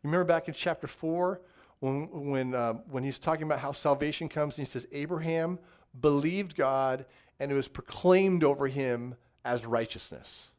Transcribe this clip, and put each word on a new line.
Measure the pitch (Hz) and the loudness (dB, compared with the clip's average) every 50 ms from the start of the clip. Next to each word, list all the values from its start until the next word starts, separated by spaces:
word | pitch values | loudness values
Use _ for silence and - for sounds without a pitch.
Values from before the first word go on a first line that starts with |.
You | - | -2
remember | 147 156 180 180 | 0 2 2 4
back | 175 170 160 - | 4 2 2 2
in | - 156 | -4 -8
chapter | - - 175 160 - - | -4 -2 -2 -2 -4 -6
four, | 143 - - - 160 165 175 180 180 196 185 - - _ - - _ _ _ | -12 -12 -6 -4 -2 0 2 0 0 0 -4 -10 -20 _ -20 -20 _ _ _
when, | - 135 135 143 151 151 | -2 -2 -2 -2 -4 -6
when, | - 160 139 143 139 131 131 127 127 | -10 -8 -4 -2 0 0 0 0 0
uh, | 123 120 117 113 - - - | 0 0 0 -2 -4 -8 -8
when | 135 131 127 | -6 -4 -4
he's | 139 127 - | -4 -6 -4
talking | - 156 160 160 156 | -2 -2 -2 0 0
about | 156 151 127 | -2 -2 -2
how | 127 139 143 | -2 -6 -8
salvation | - - 151 139 135 147 151 160 - 165 156 | 0 2 2 2 4 2 -2 -2 -4 -6 -6
comes, | - 156 147 147 - | -2 -2 -2 -2 -2
and | - 143 | -6 -8
he | - | -6
says, | - 127 - - - | -6 -8 -8 -8 -8
"Abraham | 143 143 151 180 160 160 165 165 165 165 170 180 175 - - - _ _ _ - 127 | -8 -6 -4 -4 -4 -2 -2 0 0 0 -2 -4 -6 -10 -20 -20 _ _ _ -12 2
believed | 120 151 147 143 143 160 180 196 208 180 - | 4 4 4 6 2 2 0 0 -4 -4 0
God, | - 143 135 135 135 135 131 131 131 131 - - - _ _ _ | 0 2 2 4 2 2 2 0 -2 -6 -12 -20 -20 _ _ _
and | _ 139 143 | _ -4 0
it | 139 | 0
was | 139 131 | 0 0
proclaimed | - - - - - - - - 180 185 190 196 196 180 175 156 | -2 -6 -12 -12 -10 -12 2 6 6 8 8 8 6 4 6 6
over | 143 143 139 139 135 | 4 4 4 0 -2
him | 131 139 135 127 120 120 120 123 120 - _ _ _ _ _ | -2 -2 0 0 0 -2 -4 -8 -12 -14 _ _ _ _ _
as | 123 123 123 110 | -2 -2 -2 0
righteousness." | 117 113 113 113 113 - - - - - 65 - - - - - - _ | 0 0 0 0 -2 -6 -12 -12 -12 -14 -16 -16 -16 -16 -16 -18 -20 _